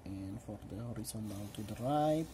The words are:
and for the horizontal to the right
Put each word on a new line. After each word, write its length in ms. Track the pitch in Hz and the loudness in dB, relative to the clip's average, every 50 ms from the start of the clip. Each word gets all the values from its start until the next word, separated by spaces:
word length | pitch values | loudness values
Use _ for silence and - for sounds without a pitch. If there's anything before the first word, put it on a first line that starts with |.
| - | -6
and 380 | 98 98 98 98 95 98 113 | -6 -4 -4 -4 -4 -6 -6
for 160 | - - 107 104 - - - | -6 -6 -8 -8 -6 -6 -6
the 80 | 98 | -4
horizontal 560 | 117 120 117 104 110 - - 113 107 107 98 101 104 101 - | -4 -4 -4 -4 -4 -4 -4 -4 -2 -2 -4 -4 -6 -6 -4
to 80 | - | -6
the 140 | 107 101 110 104 117 | -4 -4 -4 -2 2
right 420 | 131 147 151 151 156 156 160 160 156 | 4 6 6 8 8 6 6 4 0